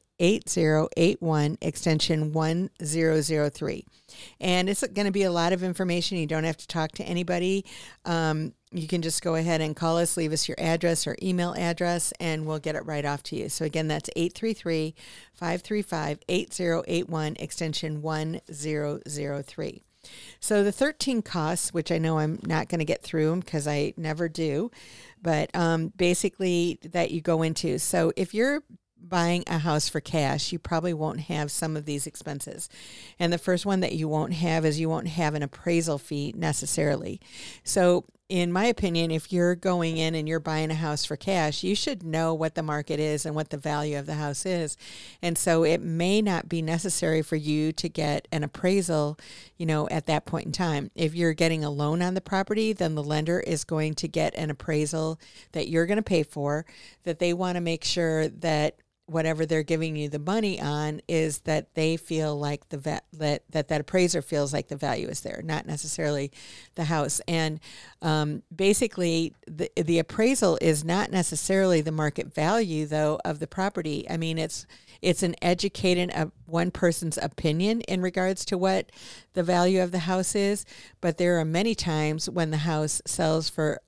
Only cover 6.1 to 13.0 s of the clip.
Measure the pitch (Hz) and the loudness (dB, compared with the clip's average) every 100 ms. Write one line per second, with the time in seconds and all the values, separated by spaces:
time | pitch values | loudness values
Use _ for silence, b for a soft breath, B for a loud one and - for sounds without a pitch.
6.1 | 185 156 156 160 160 - 175 160 - - | -2 -2 0 0 -4 -6 -4 -4 -4 -6
7.1 | 175 175 175 180 196 190 B B B - | -4 -2 0 0 -2 -4 B B B -4
8.1 | 170 160 156 156 - _ 180 156 175 160 | 0 2 0 -4 -8 _ -8 -2 -2 0
9.1 | 160 175 160 165 160 156 151 165 165 170 | -2 0 0 2 2 0 0 2 2 2
10.1 | - 160 156 - - 165 165 170 165 - | 0 0 0 -2 -2 0 2 2 0 -2
11.1 | - 190 180 175 - 170 170 175 175 165 | -2 -2 0 0 -2 -2 0 0 0 -2
12.1 | - 165 156 156 156 151 151 - 151 | -4 -4 -2 -4 -4 -4 -4 -4 -4